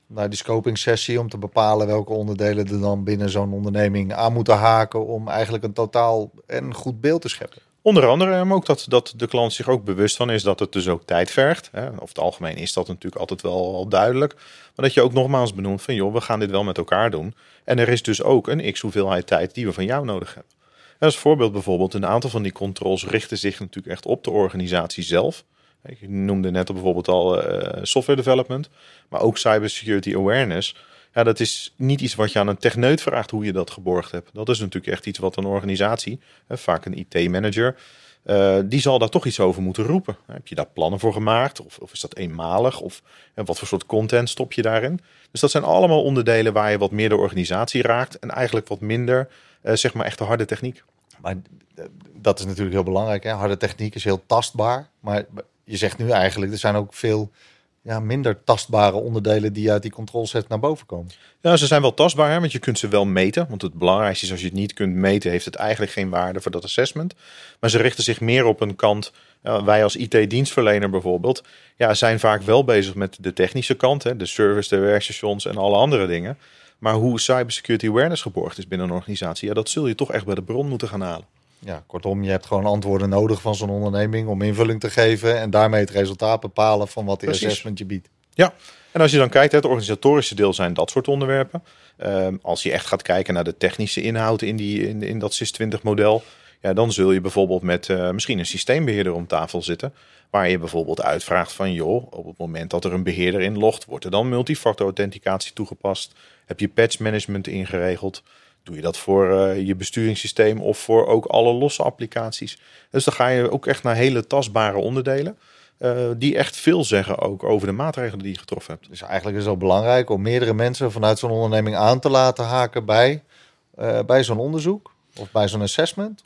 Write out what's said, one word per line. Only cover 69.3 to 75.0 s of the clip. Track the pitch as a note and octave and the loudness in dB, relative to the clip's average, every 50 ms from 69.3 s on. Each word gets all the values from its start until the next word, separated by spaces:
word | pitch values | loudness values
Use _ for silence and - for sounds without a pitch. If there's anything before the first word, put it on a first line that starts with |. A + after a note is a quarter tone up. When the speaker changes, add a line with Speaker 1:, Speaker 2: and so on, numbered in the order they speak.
| _ _ | _ _
Speaker 2:
eh, | - A2+ A2 G#2 G2+ | -6 -4 -2 0 2
wij | G2+ G#2 G#2+ | 4 4 6
als | G#2 G2+ - | 4 4 2
I | - A#2+ G#2+ | -2 -4 2
T-dienstverlener | - A2+ G#2+ G2 G#2+ B2 C#3 - - - A#2+ G#2+ G#2 G#2 G2+ G2 | 2 4 4 4 2 0 -2 0 0 2 2 4 4 2 0 0
bijvoorbeeld, | F#2+ F#2+ F2+ F#2 F2+ F2 F2+ B2 C3 - - _ - - - _ _ | -2 -2 0 0 -2 0 0 -2 -2 -2 -6 _ -20 -20 -20 _ _
ja, | - A#2+ A2 G#2 | 0 2 2 2
zijn | - B2 A2+ A2+ A2 | 2 2 2 2 4
vaak | - A2 G#2+ G#2 | 2 2 2 2
wel | G2 G2+ A2 C3+ C#3 | 2 4 4 6 6
bezig | B2 A#2 G2+ G2 F#2+ F#2+ | 6 4 4 2 0 -2
met | G2+ G2 F#2+ - - | -6 -6 -6 -6 -8
de | F#2 F#2 | -8 -6
technische | F2+ - F#2 F2+ - C3 A#2+ - C3 | 0 0 0 0 0 -4 -2 -2 0
kant, | - - B2+ C#3+ C#3+ | 2 2 2 2 0
hè, | - A#2+ B2 | -2 -4 -4
de | A2+ F#2 | -4 -6
service, | - - - A2 G2 G2+ G#2 G2+ - | -6 0 2 2 4 4 2 0 0
de | G2+ G2 | 0 2
werkstations | G2 G2+ G#2 G2+ | 4 4 2 2